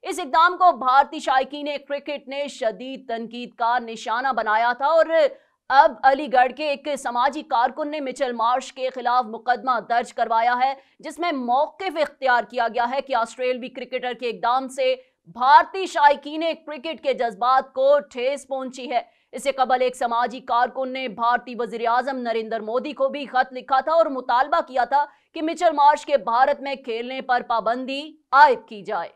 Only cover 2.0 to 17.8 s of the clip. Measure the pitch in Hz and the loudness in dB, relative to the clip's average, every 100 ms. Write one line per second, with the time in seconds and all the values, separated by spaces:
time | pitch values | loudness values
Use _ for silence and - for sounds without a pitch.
2 | 285 285 269 277 285 - 233 190 254 269 | -6 -10 -8 -8 -8 -4 -6 -4 -12 -14
3 | 262 226 226 233 240 - 233 240 233 226 | -8 -8 -8 -12 -14 -4 0 0 -4 -12
4 | 247 226 269 240 220 220 233 240 277 330 | -4 -2 -2 -2 0 2 2 0 2 2
5 | 311 330 285 - _ _ _ 262 311 240 | 4 4 2 -2 _ _ _ 6 6 6
6 | 269 269 294 247 254 247 302 285 302 285 | 2 4 2 2 2 0 -4 -4 -4 -6
7 | 262 240 262 285 - 254 254 254 302 302 | -4 0 0 -2 -4 0 0 -2 -6 -6
8 | 269 254 269 240 226 254 254 - 254 254 | -8 -6 -6 0 0 0 -4 -8 -8 -4
9 | 240 247 226 220 233 247 262 240 185 233 | 0 0 -2 -8 -4 -2 0 -2 0 -2
10 | 240 - 226 226 240 247 262 269 _ _ | -2 -4 0 2 2 2 0 -2 _ _
11 | 311 294 349 285 240 247 302 - 381 320 | -14 -6 -4 -4 0 0 0 -4 -8 -2
12 | 285 - 262 247 220 240 233 220 233 269 | -4 -2 0 0 0 -4 -4 -2 -2 -2
13 | 269 247 233 - 254 254 247 262 247 247 | -2 -2 -2 -4 -4 -4 -6 -12 -10 -6
14 | 247 240 247 190 233 254 269 262 262 254 | -6 -6 -6 -2 0 0 -2 -2 -2 -2
15 | _ _ _ 196 254 302 330 381 370 330 | _ _ _ -2 8 8 8 -4 -4 4
16 | 392 285 285 311 330 320 294 302 320 294 | 4 4 -2 -4 -4 -4 -10 -10 -8 -6
17 | 285 220 233 190 240 262 262 262 | -4 -2 -2 -2 2 2 2 0